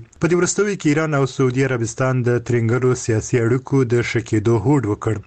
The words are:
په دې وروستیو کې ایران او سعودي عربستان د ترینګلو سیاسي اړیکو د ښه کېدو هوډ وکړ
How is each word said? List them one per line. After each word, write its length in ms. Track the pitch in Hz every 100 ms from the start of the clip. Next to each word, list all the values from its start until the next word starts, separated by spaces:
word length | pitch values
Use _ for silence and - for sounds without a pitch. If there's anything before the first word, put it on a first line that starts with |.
| 113 -
په 40 | 170
دې 60 | 175
وروستیو 260 | 175 - 208
کې 160 | 190 156
ایران 240 | 147 160 147
او 80 | 131
سعودي 340 | - 131 123 135
عربستان 560 | 127 113 - 131 127 123
د 120 | 120 120
ترینګلو 540 | 120 113 123 127 127
سیاسي 380 | - 110 110 123
اړیکو 400 | 117 131 131 139 127
د 100 | 120 113
ښه 140 | 117 107
کېدو 240 | 110 101 117 101
هوډ 180 | 147 104
وکړ 220 | 104 - 104